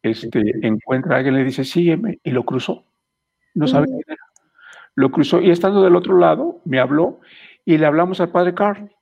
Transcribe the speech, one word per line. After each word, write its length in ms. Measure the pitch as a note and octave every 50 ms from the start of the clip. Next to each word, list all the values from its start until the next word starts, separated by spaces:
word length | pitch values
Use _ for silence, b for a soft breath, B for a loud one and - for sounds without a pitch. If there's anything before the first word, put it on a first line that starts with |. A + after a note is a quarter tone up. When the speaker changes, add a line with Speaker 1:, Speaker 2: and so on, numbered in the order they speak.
Speaker 1:
este, 380 | - A2 A2+ - - A2+ - A#2 G#2+ G#2+ - - -
encuentra 500 | A2+ A2 A2 _ - C3 C3 C3+ E3+ B2
a 40 | C3
alguien, 160 | C3 C#3 C3+
le 60 | C3+ C3
dice, 200 | C3 C3 - C3
"Sígueme", 560 | - - E3+ F3 E3+ D#3+ - A2+ G#2+ E2+ -
y 80 | _ D#3
lo 120 | B2+ B2+ A#2+
cruzó. 400 | - C3 B2+ - - - - _ _ _ _ _ _ _ _ _ _ _ _ _ _ _
No 120 | E3+ D3+
sabe 200 | B3+ C4 - -
Speaker 2:
Mm. 40 | C4+
Speaker 1:
quién 120 | C4 B3 - -
era. 140 | D#4 - - _ _ b b b b b b b b b b b _
Lo 160 | - C3+ C3+
cruzó, 300 | - - C#3+ - - E3
y 100 | - F#3+
estando 320 | E3+ E3+ G3 F#3+ G3+ G3+
del 140 | F#3+ F#3 F3
otro 220 | F3 F3 - F#3+ F3+
lado, 420 | E3+ E3 D#3 G3 C#4+ F4 - - _
me 120 | E3+ C3 C3
habló, 400 | B2+ B2+ C#3+ D3+ E3+ B3+ - _ b b b b b b b b _
y 140 | - D#3+ D#3
le 80 | D#3
hablamos 340 | D3 C#3+ D#3+ F3 F3+ F#3 F3+
al 100 | F3 E3+
padre 240 | - F3 F3+ F3+ F3
Carl. 380 | - G3+ G#3 G3+ G3+ G#3 G3+ _ _